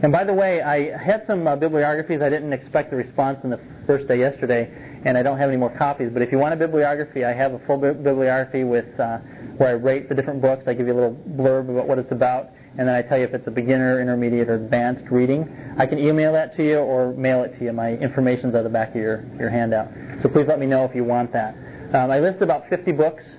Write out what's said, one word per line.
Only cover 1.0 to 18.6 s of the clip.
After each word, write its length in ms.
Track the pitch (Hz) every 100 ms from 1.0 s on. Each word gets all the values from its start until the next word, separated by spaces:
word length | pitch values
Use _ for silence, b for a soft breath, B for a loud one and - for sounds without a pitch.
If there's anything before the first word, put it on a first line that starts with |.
| 175 214 220
some, 220 | 202 160
uh, 80 | 143
bibliographies. 680 | 160 156 147 151 160 160
I 80 | 143
didn't 220 | 151 147
expect 380 | 131 - 156 147
the 60 | 131
response 460 | 120 - 135 135
in 80 | 127
the 80 | 120 - - -
first 180 | 139 -
day 140 | 123
yesterday, 500 | 131 139 123 120 117 B B B
and 140 | 135 127
I 60 |
don't 140 | 127 135
have 100 | 139
any 100 | 131
more 120 | 120
copies. 400 | - 143 143 120
But 120 | 120
if 80 | 120
you 80 | 135
want 160 | 143
a 20 | 160
bibliography, 680 | 165 156 147 147 147 143
I 80 | 120
have 200 | 120 135
a 60 | 123
full 180 | - 143
bi-, 140 | 139
bibliography 680 | 151 139 135 131 127 127 139
with, 240 | 127 120 110 -
uh, 180 | 120 85 - B B -
where 120 | 131
I 20 |
rate 360 | 120 127 135 -
the 60 |
different 260 | 139 135 139
books. 280 | 131 131 127
I 60 |
give 120 | 123 123
you 60 |
a 20 |
little 220 | 123 120 123 -
blurb 380 | 143 131 131 131
about 200 | 123 135
what 100 | 131
it's 140 | 123
about, 380 | 123 123 127 - B B 127
and 80 | 127
then 80 |
I 80 | 123
tell 160 | 120 139
you 60 |
if 100 | 123
it's 120 | 123 -
a 20 |
beginner, 500 | 117 120 131 127 127
intermediate, 480 | 127 123 120 120 117
or 60 |
advanced 500 | 113 110 120 120 123 -
reading. 380 | 123 127 143 160 B B B
I 100 | 165
can 120 | 147
email 340 | 147 156 156
that 200 | 156 156 -
to 80 |
you 140 | 151 151
or 340 | 135 131 127
mail 280 | 127 131 127
it 120 | 123 -
to 60 |
you. 80 | 120
My 220 | 117 113
information's 600 | 117 131 135 127 123 127
at 80 | 117